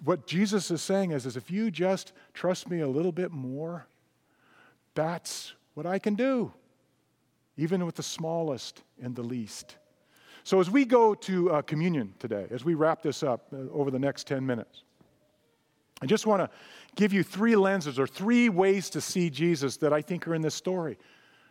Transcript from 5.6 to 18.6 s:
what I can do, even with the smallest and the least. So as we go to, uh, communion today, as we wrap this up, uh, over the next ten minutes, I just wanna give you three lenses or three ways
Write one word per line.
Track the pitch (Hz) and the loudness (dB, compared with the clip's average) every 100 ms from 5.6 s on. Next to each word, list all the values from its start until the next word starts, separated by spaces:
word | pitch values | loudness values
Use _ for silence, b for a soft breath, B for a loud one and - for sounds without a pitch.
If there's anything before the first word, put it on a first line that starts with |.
| _ | _
what | - | -10
I | 160 190 | -4 -2
can | 214 | 0
do, | 208 262 254 190 - _ _ _ _ _ _ _ _ _ - | 0 2 2 -2 -6 _ _ _ _ _ _ _ _ _ -6
even | 156 185 | -2 -2
with | 175 160 | -2 -6
the | |
smallest | 147 - 160 165 165 123 - - _ - | -8 -6 -4 -2 -2 -4 -8 -18 _ -12
and | 123 | -10
the | 123 | -8
least. | 120 123 107 - - - _ _ b b b b | -6 -6 -8 -12 -18 -20 _ _ b b b b
So | b 190 | b 4
as | 180 | 6
we | 247 262 | 4 6
go | 247 220 | 6 6
to, | 202 - 185 175 | 4 0 2 2
uh, | 151 | 2
communion | - 151 175 160 104 95 | 0 0 0 0 -2 -6
today, | 120 104 90 | -6 -4 -6
as | 123 | -6
we | 135 | -2
wrap | 160 156 165 | 2 2 2
this | 156 127 | -2 -2
up, | 147 123 - | -2 -2 -6
uh, | 135 131 | -12 -6
over | 156 139 | -2 0
the | 131 | 0
next | 139 135 - | 0 -2 -4
ten | 139 131 | -4 -2
minutes, | 120 - - _ _ _ _ _ _ _ _ _ _ _ - | -4 -6 -16 _ _ _ _ _ _ _ _ _ _ _ -6
I | 165 | 0
just | 208 220 | 2 2
wanna | 202 160 B B B B - | 2 0 B B B B 0
give | 202 | 2
you | 196 | 2
three | 160 185 226 | 0 0 4
lenses | 220 190 196 147 127 | 6 4 2 -2 -2
or | 135 | -2
three | - 196 240 240 | -2 2 4 4
ways | 175 | 6